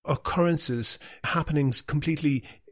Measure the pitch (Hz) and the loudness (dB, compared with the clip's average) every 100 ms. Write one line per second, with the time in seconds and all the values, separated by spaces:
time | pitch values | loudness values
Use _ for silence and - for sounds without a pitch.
0 | - 139 - 185 175 160 - 120 113 - | -4 -4 -2 0 2 2 0 0 0 0
1 | - - - 170 160 147 139 - - 147 | -6 -10 -4 -2 0 2 2 2 0 -2
2 | 165 160 147 135 - - - | 0 0 0 0 -4 -18 -20